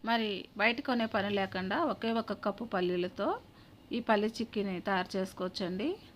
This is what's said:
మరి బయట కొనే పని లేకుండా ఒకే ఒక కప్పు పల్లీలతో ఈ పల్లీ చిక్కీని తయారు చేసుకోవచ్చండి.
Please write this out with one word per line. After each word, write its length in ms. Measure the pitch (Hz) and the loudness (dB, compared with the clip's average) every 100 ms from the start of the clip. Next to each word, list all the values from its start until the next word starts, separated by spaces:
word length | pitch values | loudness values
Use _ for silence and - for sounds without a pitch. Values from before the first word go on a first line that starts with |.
| 240 | 2
మరి 200 | 233 214 196 - - | 2 2 -2 -8 2
బయట 180 | 214 240 277 | 2 2 0
కొనే 200 | 240 226 214 | 0 2 2
పని 160 | 196 202 | 2 2
లేకుండా 380 | 196 185 185 214 320 | 0 0 0 2 2
ఒకే 180 | 208 226 226 | 0 0 0
ఒక 180 | 220 196 208 | 0 -2 -2
కప్పు 200 | 196 233 | -2 -2
పల్లీలతో 560 | 190 180 180 180 - 226 466 - - - - - 240 | 0 2 2 0 0 0 0 -6 -20 -20 -20 -6 -4
ఈ 40 | 233 | 2
పల్లీ 200 | 208 214 226 | 4 4 -2
చిక్కీని 360 | 226 214 196 175 202 | -4 -2 -2 -2 0
తయారు 220 | 190 185 196 | 0 0 -2
చేసుకోవచ్చండి. 720 | 190 - 185 - 180 185 285 415 - | -2 -4 -6 -2 -4 -2 -2 -4 -10